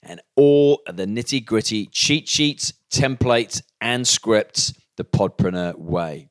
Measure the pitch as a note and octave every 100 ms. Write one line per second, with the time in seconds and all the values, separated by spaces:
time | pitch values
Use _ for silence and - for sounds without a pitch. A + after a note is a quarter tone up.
0 | - F2 _ - C#3+ C#3+ C#3+ C#3+ - F2+
1 | F#2+ A2 A#2+ C3+ G#2+ A2 - A2 G2+ -
2 | - C#3+ - - D3 D3 - - _ -
3 | C3+ B2+ B2 A#2+ A2+ - - _ A2+ B2
4 | A#2+ - - G#2+ G#2 - - - _ -
5 | - - - - F#2+ F2+ F2 E2 E2 F2
6 | E2 D2+ D2